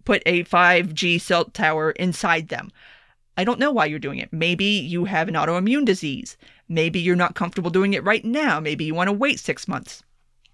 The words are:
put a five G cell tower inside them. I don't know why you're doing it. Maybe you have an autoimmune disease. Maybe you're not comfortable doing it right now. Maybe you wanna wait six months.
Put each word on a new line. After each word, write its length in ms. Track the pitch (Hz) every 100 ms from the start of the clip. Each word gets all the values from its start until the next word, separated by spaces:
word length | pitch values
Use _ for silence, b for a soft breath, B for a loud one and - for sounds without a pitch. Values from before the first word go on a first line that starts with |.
| -
put 180 | 202 -
a 180 | 180
five 500 | 175 175 180 180 175
G 240 | 156 180 170
cell 280 | - 175 -
tower 460 | - 170 156 160
inside 580 | - 180 165 196 165 160
them. 220 | 139 - b b b b b _ -
I 60 |
don't 160 | 196 247
know 120 | 285
why 140 | 247 156
you're 140 | 151
doing 200 | 139 135
it. 120 | 120
Maybe 340 | 160 165 180 196
you 400 | 208 135 175 175
have 220 | 180 165
an 80 | 165
autoimmune 500 | 151 170 196 269 262
disease. 520 | 190 156 135 - - b b -
Maybe 320 | 165 165 175
you're 160 | 175 180
not 200 | 175 -
comfortable 360 | 175 185 175
doing 220 | 175 196
it 100 | 196
right 200 | 156 226
now. 360 | 220 262 294 156
Maybe 260 | 156 151 156
you 80 |
wanna 200 | 160 185
wait 260 | 202 269 -
six 280 | - 151 -
months. 360 | 135 - - _ _ _ _ _